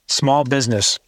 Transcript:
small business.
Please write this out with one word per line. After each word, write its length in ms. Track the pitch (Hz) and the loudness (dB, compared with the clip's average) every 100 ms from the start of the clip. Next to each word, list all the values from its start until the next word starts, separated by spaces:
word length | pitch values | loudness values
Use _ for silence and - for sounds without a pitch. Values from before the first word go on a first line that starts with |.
| - | -8
small 360 | - 139 139 | -2 2 2
business. 560 | 135 139 120 110 98 - | 2 0 0 0 0 -4